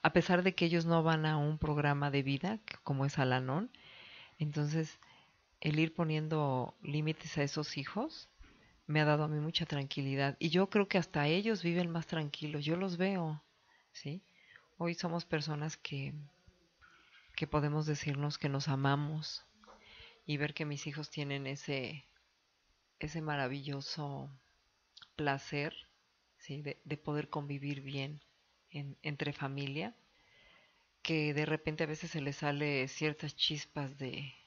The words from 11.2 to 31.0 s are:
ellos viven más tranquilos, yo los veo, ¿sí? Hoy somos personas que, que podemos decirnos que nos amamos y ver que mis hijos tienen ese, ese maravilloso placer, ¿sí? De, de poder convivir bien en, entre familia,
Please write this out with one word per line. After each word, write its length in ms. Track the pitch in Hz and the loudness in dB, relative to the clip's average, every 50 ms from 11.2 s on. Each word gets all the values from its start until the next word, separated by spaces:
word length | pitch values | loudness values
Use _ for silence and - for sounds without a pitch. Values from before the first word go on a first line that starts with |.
| 143 | 4
ellos 360 | 147 160 190 208 226 220 185 165 | 4 4 4 2 0 0 2 0
viven 260 | 170 170 180 180 170 | 2 2 2 2 2
más 160 | 165 165 156 | 0 -2 -4
tranquilos, 580 | - - 160 156 147 - - 156 151 151 147 143 | -2 -2 -2 -2 -2 -4 -6 -6 -4 -4 -2 0
yo 120 | 151 165 | 0 0
los 220 | 175 196 190 175 | 2 0 -2 0
veo, 460 | 165 185 196 196 180 165 156 156 151 _ _ _ _ _ _ _ _ _ _ | 2 2 2 2 0 0 0 -2 -4 _ _ _ _ _ _ _ _ _ _
¿sí? 300 | _ - - 143 151 196 _ _ _ _ - - - - _ _ _ | _ -10 -8 -8 -8 -8 _ _ _ _ -20 -20 -20 -20 _ _ _
Hoy 160 | - 170 170 170 | -2 -2 -2 0
somos 300 | - - 175 165 170 - | 0 -2 0 0 -2 0
personas 520 | - - 151 147 156 151 147 151 160 - | 0 0 0 0 0 -2 -2 -2 -4 -4
que, 360 | - - - 147 139 139 143 143 151 143 143 _ _ _ - _ _ _ _ _ _ - - - - - - - - - - - | -6 -8 -6 -6 -4 -6 -6 -8 -8 -12 -14 _ _ _ -20 _ _ _ _ _ _ -20 -20 -20 -20 -20 -20 -20 -20 -20 -10 -4
que 120 | - 160 | -4 -4
podemos 380 | 143 - 151 143 147 147 156 151 | 2 2 2 2 4 2 0 2
decirnos 520 | 151 151 143 - 151 143 139 147 147 147 | 0 0 0 0 -2 0 0 0 -2 -2
que 120 | - - 143 | -2 -2 0
nos 180 | 139 139 135 | 0 0 2
amamos 800 | 156 135 135 135 139 139 143 147 143 151 156 151 - - - - _ _ _ - - - - - - - - - - - _ _ | 2 2 4 4 4 4 4 2 0 -2 -4 -4 -6 -10 -10 -14 _ _ _ -20 -20 -20 -20 -20 -20 -20 -20 -20 -20 -20 _ _
y 120 | - 147 | -4 -2
ver 160 | 139 147 147 147 | 0 0 -2 -2
que 120 | - 156 | -4 -4
mis 200 | 147 147 143 - | -4 -4 -4 -6
hijos 220 | 156 139 156 151 - | -6 -6 -6 -8 -8
tienen 380 | - 156 147 143 139 139 139 | -6 -6 -4 -2 -4 -4 -4
ese, 580 | 135 139 143 - - 143 135 127 - 160 143 - _ _ _ _ _ _ _ _ _ _ _ _ _ _ _ _ _ _ _ | -6 -6 -6 -4 -2 -2 -2 -2 -4 -8 -10 -14 _ _ _ _ _ _ _ _ _ _ _ _ _ _ _ _ _ _ _
ese 220 | 151 151 156 165 | -8 -6 -4 -4
maravilloso 1080 | 156 156 147 143 135 123 135 143 139 147 139 139 139 - - 165 147 143 139 135 135 139 139 135 _ _ _ _ _ _ _ _ _ _ _ - - _ _ | -2 0 0 0 0 0 -2 -4 -4 -4 -6 -6 -6 -6 -6 -6 -4 -6 -6 -6 -8 -10 -12 -18 _ _ _ _ _ _ _ _ _ _ _ -20 -20 _ _
placer, 580 | - 151 143 135 135 - - - 143 143 165 - - - _ _ _ _ _ _ _ _ _ _ | -2 0 0 0 0 -4 -4 -2 -2 -2 -2 -6 -10 -18 _ _ _ _ _ _ _ _ _ _
¿sí? 240 | _ - - 139 147 | _ -12 -10 -10 -8
De, 180 | 147 143 139 - _ | -6 -8 -8 -8 _
de 140 | - 147 | -8 -8
poder 320 | 143 - - 147 147 147 - | -6 -4 -2 -2 -2 -2 -2
convivir 520 | - 151 143 143 139 139 139 143 143 139 | -4 -6 -4 -4 -6 -4 -4 -4 -4 -4
bien 400 | 139 135 139 139 135 139 151 147 _ _ _ _ _ _ _ _ _ _ | -6 -6 -4 -4 -4 -6 -8 -12 _ _ _ _ _ _ _ _ _ _
en, 280 | - 147 143 143 - _ | -10 -8 -8 -8 -10 _
entre 320 | - 156 147 - 151 147 143 | -6 -6 -4 -2 -2 -4 -2
familia, 640 | - 147 135 139 139 143 139 139 151 180 226 240 _ _ _ _ _ _ _ - - - - - - _ _ _ _ _ _ _ _ | -4 -6 -4 -4 -4 -4 -4 -4 -4 -6 -6 -8 _ _ _ _ _ _ _ -20 -20 -20 -20 -20 -20 _ _ _ _ _ _ _ _